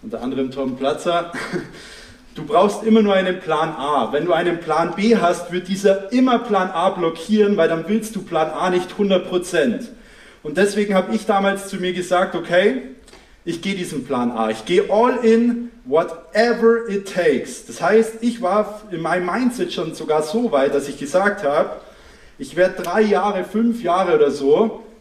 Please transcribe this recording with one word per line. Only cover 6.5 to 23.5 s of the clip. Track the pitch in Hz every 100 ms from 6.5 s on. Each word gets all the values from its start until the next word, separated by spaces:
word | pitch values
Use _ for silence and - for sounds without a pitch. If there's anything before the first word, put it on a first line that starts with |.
| 202 180
A | 165 190
blockieren, | 180 165 160 - 214 202 185
weil | 160
dann | 160 165
willst | 220 -
du | 196
Plan | 156 165 156
A | 143 180
nicht | 180 - -
hundert | 202 185 180
Prozent. | 180 175 170 135 95 - - - - - -
Und | 151 147
deswegen | 202 196 208
hab | 190 185
ich | 220
damals | - 196 196 196 -
zu | 190
mir | 180
gesagt, | 180 175 175 185
okay, | 165 - 175 202 262 - - - - _ - -
ich | -
geh | 196
diesen | 190 175 151
Plan | 127 127 120
A. | 110 110
Ich | 110
geh | - 180 196
all | 202 247 247
in, | 226 226 240 - - -
whatever | - 147 170 - - 208 233 233 233 233 220
it | 196 190
takes. | 185 170 123 - -
Das | - 113
heißt, | 165 220 220 -
ich | 240 233
war | 180 202 208 - -
in | 170
meinem | 160 180
Mindset | 180 196 247 - 175
schon | - -
sogar | - 147 156
so | 151 226 240
weit, | 143 139
dass | 143 135
ich | -
gesagt | 143 180 202 196
hab, | 143 147 - - - - - - - -
ich | 139 151
werd | 185 185
drei | 175 196
Jahre, | 214 190 202 190
fünf | 180